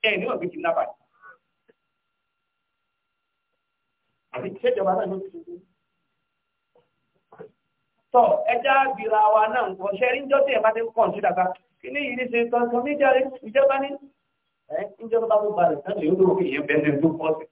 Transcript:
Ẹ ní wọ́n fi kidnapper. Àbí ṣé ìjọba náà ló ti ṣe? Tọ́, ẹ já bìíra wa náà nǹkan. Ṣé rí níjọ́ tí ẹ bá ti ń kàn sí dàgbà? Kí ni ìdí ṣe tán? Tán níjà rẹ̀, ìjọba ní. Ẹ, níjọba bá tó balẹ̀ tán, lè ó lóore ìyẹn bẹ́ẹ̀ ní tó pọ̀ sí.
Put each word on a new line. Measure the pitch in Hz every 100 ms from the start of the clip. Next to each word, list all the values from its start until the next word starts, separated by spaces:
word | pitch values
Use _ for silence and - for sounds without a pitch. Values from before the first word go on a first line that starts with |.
Ẹ | 220
ní | 196 -
wọ́n | -
fi | -
kidnapper. | - 170 165 - - _ _ - - _ _ _ _ _ _ _ _ _ _ _ _ _ _ _ _ _ _ _ _ _ _ _ _ _ _ _ _ _
Àbí | 123 190
ṣé | 196 240
ìjọba | 214 190
náà | - 165
ló | -
ti | -
ṣe? | 339 339 349 _ _ _ _ _ _ _ _ _ _ _ _ _ _ _ _ _ - - _ _ _ _ _ _
Tọ́, | 247 226 -
ẹ | - 240
já | 277 277 269
bìíra | - 214 214 214
wa | 214
náà | 220 247
nǹkan. | 208 190 190
Ṣé | 196 247
rí | 254
níjọ́ | 277 277
tí | -
ẹ | 240
bá | 220
ti | 220
ń | 226
kàn | 226 220
sí | -
dàgbà? | 190 175 185 - _
Kí | _ 247
ni | 269
ìdí | 277 247 240
ṣe | 240 233
tán? | 240 240
Tán | 240
níjà | 269 294 277
rẹ̀, | 254 262 262
ìjọba | 214 226 277 269
ní. | 277 285 - _ _ _ _ _ _
Ẹ, | 156 208
níjọba | - 226 226 226
bá | 214
tó | 208
balẹ̀ | 208 170 147
tán, | -
lè | 202 156
ó |
lóore | 185 185 190
ìyẹn | 160 139
bẹ́ẹ̀ | 143 151
ní | 147 139
tó | 160
pọ̀ | - 156
sí. | 156 -